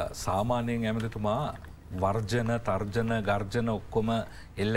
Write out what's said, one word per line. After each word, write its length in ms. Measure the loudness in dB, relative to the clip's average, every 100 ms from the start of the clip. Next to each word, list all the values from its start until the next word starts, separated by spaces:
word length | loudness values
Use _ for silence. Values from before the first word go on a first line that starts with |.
| -2
සාමාන්‍යයෙන් 720 | -2 0 2 4 2 2 0 0
ඇමතිතුමා 680 | 0 -2 -2 0 0 0 -6 -12 -16 -10
වර්ජන, 580 | 0 2 2 2 0 2 0
තර්ජන, 520 | 2 0 0 0 2 2
ගර්ජන 480 | 2 0 0 0 0
ඔක්කොම 400 | -2 -2 0 2 0 -2 -10 -10 -2
එල්ල 180 | 2